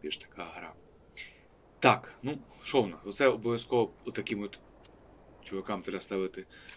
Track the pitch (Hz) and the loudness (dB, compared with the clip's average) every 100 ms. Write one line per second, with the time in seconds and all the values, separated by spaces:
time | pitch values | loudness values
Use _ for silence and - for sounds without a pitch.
0 | 76 - - - 85 85 82 - - - | -8 -8 -10 -12 -12 -12 -14 -16 -20 -20
1 | - - - - - - - - 123 107 | -20 -18 -18 -20 -20 -20 -20 6 6 6
2 | - - 131 143 - - - 139 101 80 | 0 -8 -6 -6 -10 -12 2 2 2 -4
3 | 98 101 135 117 117 117 - 120 107 - | -8 4 4 4 0 -2 2 2 2 -2
4 | 117 110 - 104 101 - - - - - | -8 -8 -6 -6 -6 -12 -20 -20 -20 -20
5 | - - - - - 95 95 98 90 95 | -20 -20 -20 -20 -10 -8 -4 -6 -6 -8
6 | - 98 92 95 - - - | -4 -2 -2 -6 -14 -20 -20